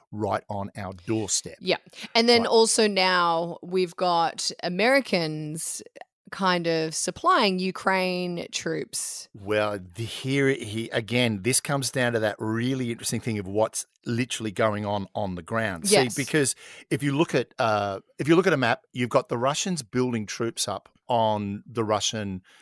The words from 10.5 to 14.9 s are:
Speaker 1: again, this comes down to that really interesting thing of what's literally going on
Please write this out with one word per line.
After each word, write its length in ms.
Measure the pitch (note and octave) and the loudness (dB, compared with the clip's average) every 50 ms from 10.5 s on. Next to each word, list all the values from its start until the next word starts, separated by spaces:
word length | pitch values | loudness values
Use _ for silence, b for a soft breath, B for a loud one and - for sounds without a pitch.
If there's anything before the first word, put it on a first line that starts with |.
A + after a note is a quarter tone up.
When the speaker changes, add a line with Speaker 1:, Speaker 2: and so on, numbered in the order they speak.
| C#3 - B2 G#2 G#2 A2+ A2+ - | 2 0 -2 -6 -6 -6 -6 -4
Speaker 1:
again, 500 | - B2+ A2 G2 A#2 B2 B2 A#2 G#2+ G2 F#2 | -4 -4 -2 0 2 2 2 2 2 0 2
this 180 | B2 C3 - | 2 2 2
comes 300 | - - C#3+ C#3 B2+ - | 2 0 -2 -2 -2 -2
down 220 | - C3+ B2 A#2+ A#2 | -2 0 0 2 2
to 40 | A2+ | 2
that 160 | A2 G#2+ G#2 - | 2 0 0 -2
really 520 | A2 A2 A2 A2+ A#2+ B2+ C3+ C3 B2+ A#2 | -2 -2 -2 0 0 0 -2 -2 -2 -4
interesting 300 | A#2 A2+ - - B2+ A2 | -4 -4 -4 -4 -4 -4
thing 180 | - A#2+ A2 G#2 | -2 -2 -4 -4
of 80 | F#2+ | -4
what's 400 | F#2 G2 G#2 A2 - - - - - _ _ - | -2 0 2 2 0 0 -4 -10 -10 _ _ -6
literally 460 | - A#2 A#2 B2+ B2+ - - A2+ A2 | -4 -2 -2 -2 -2 -4 -4 -6 -4
going 340 | F#2 B2 A2+ A2 G#2 G#2 G#2+ | -2 0 2 2 2 0 -2
on 220 | G2+ | -2